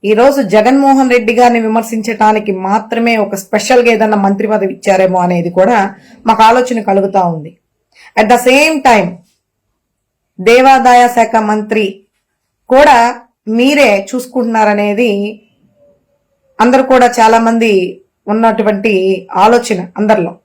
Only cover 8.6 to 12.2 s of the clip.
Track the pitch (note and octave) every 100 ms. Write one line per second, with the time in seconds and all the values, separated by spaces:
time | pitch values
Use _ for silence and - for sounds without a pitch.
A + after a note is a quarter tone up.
8.6 | D4+ D#4 C4+ A3 F3 - _ _ _ _
9.6 | _ _ _ _ _ _ _ - F#3 A#3+
10.6 | C4 C4 B3 B3 A#3+ A#3+ A3 A3+ G#3+ G#3+
11.6 | G#3 A3 G3 G3 _ _